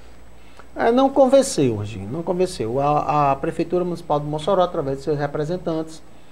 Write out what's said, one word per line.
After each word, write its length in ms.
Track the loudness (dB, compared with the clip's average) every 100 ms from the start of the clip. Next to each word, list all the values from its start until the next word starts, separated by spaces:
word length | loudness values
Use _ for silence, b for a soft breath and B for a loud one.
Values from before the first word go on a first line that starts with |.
| b b -18 b b b b 0
É, 160 | 2
não 180 | 4 4
convenceu, 680 | 6 6 6 4 2 2 0
Anjinho, 300 | -4 -8 -8
não 140 | -6
convenceu. 560 | -2 0 0 -2 -4 0
A, 540 | 2 2 2 2 4
a 20 | 2
Prefeitura 500 | -2 -2 0 0 -2
Municipal 340 | -4 -2 -2
de 60 | -2
Mossoró, 380 | -4 0 2
através 340 | 2 0 -2 -4
de 60 |
seus 160 | -2 -2
representantes, 800 | -2 -2 -4 -4 -4 -4 -4 -10 -16 b b